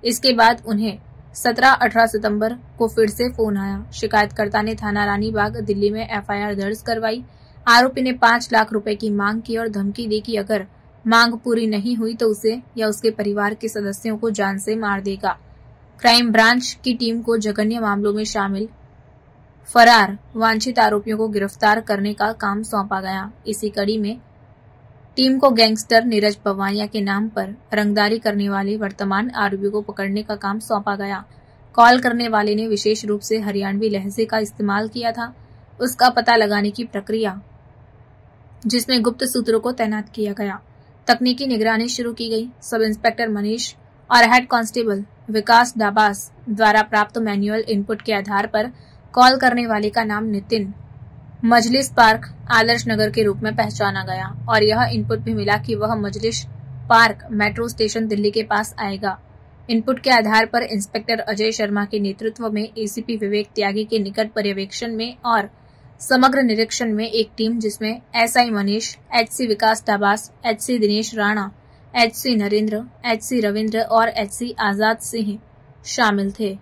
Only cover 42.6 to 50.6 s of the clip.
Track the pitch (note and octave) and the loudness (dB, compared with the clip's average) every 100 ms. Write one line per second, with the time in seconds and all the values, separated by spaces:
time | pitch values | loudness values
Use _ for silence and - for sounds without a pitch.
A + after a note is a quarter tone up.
42.6 | - A3+ A3 G#3+ - A3+ A#3 G#3 G#3 A3+ | -6 -2 -2 0 -2 0 -4 -2 -4 -4
43.6 | - - - _ - A#3+ A#3 B3 B3 A#3+ | -6 -12 -20 _ 2 4 6 6 2 -2
44.6 | A3+ B3 A3+ G3 G3+ - - A3 G#3 A#3 | -2 -2 -2 -2 -6 -16 -6 -4 4 6
45.6 | B3 A3+ G#3 G#3 G#3+ G3+ - - - G#3 | 6 0 0 4 2 0 -12 -16 -8 2
46.6 | A3 G#3+ G#3+ G#3+ G#3 A#3 A3 G3+ G3+ G#3+ | 4 4 2 0 0 -2 -2 -2 -2 -2
47.6 | A3 G#3 G3+ G#3+ - G#3 G3 G3+ G#3 G#3+ | -2 -4 -2 -6 -2 -4 0 -2 0 -2
48.6 | A#3+ - - - - - B3+ C4 C4 A#3+ | -2 -6 -20 -20 -6 6 6 6 2 2
49.6 | A#3 G#3+ G#3+ G#3 A3 G#3+ A3 G3+ G3 A3+ | -2 -2 0 -2 -2 -2 -2 -4 -2 -4